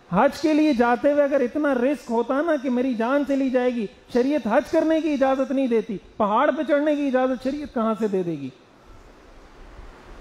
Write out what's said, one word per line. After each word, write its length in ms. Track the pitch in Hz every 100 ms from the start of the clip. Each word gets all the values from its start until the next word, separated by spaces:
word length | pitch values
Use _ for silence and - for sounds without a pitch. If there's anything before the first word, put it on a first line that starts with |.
| -
हज 280 | 175 269 -
के 120 | 320
लिए 220 | 302 311
जाते 360 | 240 240 240 285
हुए 100 | 294
अगर 200 | 285 269
इतना 300 | 240 302 302
रिस्क 360 | 247 254 285 -
होता 300 | 233 240 262
ना 140 | 339 302
कि 140 | 277
मेरी 240 | 247 262 226
जान 280 | 233 285
चली 240 | 285 277 269
जाएगी, 380 | 254 247 240 196 - -
शरीयत 340 | 247 262 302 220
हज 220 | 233 -
करने 300 | 320 311 320
की 120 | 311
इजाज़त 360 | 285 269 269 269
नहीं 160 | 269 269
देती, 320 | 226 214 185 - -
पहाड़ 320 | 208 220 302
पे 140 | 285
चढ़ने 300 | 277 285 302 294
की 100 | 285
इजाज़त 340 | 254 262 254
शरीयत 280 | 262 294 294
कहाँ 200 | 247 220
से 140 | 214 220
दे 140 | 196
देगी? 300 | 170 156 131 - - - - - - - - - - - - - - - - -